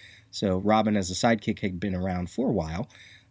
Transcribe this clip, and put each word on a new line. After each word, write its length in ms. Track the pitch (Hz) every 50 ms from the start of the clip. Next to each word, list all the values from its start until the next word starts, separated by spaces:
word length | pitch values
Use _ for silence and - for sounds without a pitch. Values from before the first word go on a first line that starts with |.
| - - - - _ _
So 280 | - - 110 98 92 92
Robin 380 | 98 104 107 110 104 107 104
as 140 | 104 92 87
a 40 | 90
sidekick 460 | - - 117 117 107 - 117 101 -
had 180 | - 98 92 85
been 160 | 101 101 95
around 340 | 90 90 95 90 90 87 82
for 200 | - - 131 143
a 40 |
while, 360 | 123 92 80 78 82 87 - - - - - - - - _ _